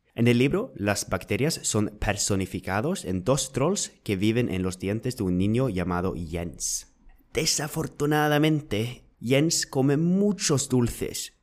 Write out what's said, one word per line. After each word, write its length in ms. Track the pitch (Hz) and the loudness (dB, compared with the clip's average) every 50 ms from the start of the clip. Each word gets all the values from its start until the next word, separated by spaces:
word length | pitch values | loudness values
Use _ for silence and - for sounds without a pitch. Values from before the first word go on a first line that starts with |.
| _ _ _ | _ _ _
En 120 | - 117 120 | 2 4 4
el 120 | 120 120 | 6 6
libro, 340 | 127 143 151 190 - - - | 4 4 2 0 -2 -4 -6
las 340 | - 98 104 101 - - - | -4 0 0 0 0 -2 -2
bacterias 500 | 101 92 - - 104 101 127 160 165 - | -4 -4 -2 -2 -2 0 0 -2 -2 -2
son 340 | - - - 107 104 - - - | -4 -2 0 0 0 0 -2 -4
personificados 1040 | - 107 101 - - - 104 95 95 - - 92 - 95 92 104 113 156 190 - - | -2 -2 -2 -2 -2 0 0 0 0 -2 -4 -8 -6 -2 -2 -2 -2 -2 -4 -4 -4
en 180 | - 92 92 87 | -4 -4 -2 0
dos 300 | 123 135 147 - - - | 0 0 0 0 -4 -4
trolls 380 | 120 135 170 202 208 - - - _ _ | -2 0 0 0 -2 -4 -6 -10 _ _
que 120 | - 101 92 | -4 -2 0
viven 320 | 101 110 110 123 123 - | 2 2 2 2 0 0
en 140 | 92 92 92 | -2 -2 -2
los 160 | 92 90 - | -2 -4 -4
dientes 360 | - 95 104 113 - 127 - | -4 -4 -4 -2 -4 -6 -4
de 80 | - 101 | -2 -2
un 140 | 92 90 90 | 0 0 2
niño 320 | 95 101 110 120 135 131 | 2 2 2 0 0 0
llamado 460 | 95 90 87 90 87 87 90 92 - | -2 -2 -2 -2 -2 -2 -2 -2 -4
Jens. 760 | 78 87 78 82 85 90 85 67 - - - - - - - _ _ _ - - _ _ _ _ | -4 -8 -6 -6 -6 -6 -6 -8 -8 -8 -6 -6 -6 -8 -12 _ _ _ -20 -20 _ _ _ _
Desafortunadamente, 1700 | 120 160 156 - - 147 147 - 160 156 147 - - 147 147 151 151 151 151 147 147 151 160 156 147 135 - 104 101 113 120 123 - - _ _ _ | -2 0 0 0 -2 -4 -4 -4 -6 -6 -6 -4 -2 0 2 2 2 4 4 4 4 4 4 4 2 0 -2 -2 -2 -2 -2 -6 -10 -16 _ _ _
Jens 460 | - 117 131 139 151 165 - - - - | -2 2 4 4 4 4 2 0 -4 -2
come 280 | - 139 131 139 143 | -2 0 2 2 2
muchos 760 | 147 165 175 180 196 202 208 202 202 - - 147 131 - - | 2 2 2 2 2 2 2 0 0 0 2 2 2 2 2
dulces 680 | 127 123 120 113 - - 120 - - - - - - _ | 2 2 2 2 0 -4 -6 -6 -6 -8 -10 -10 -14 _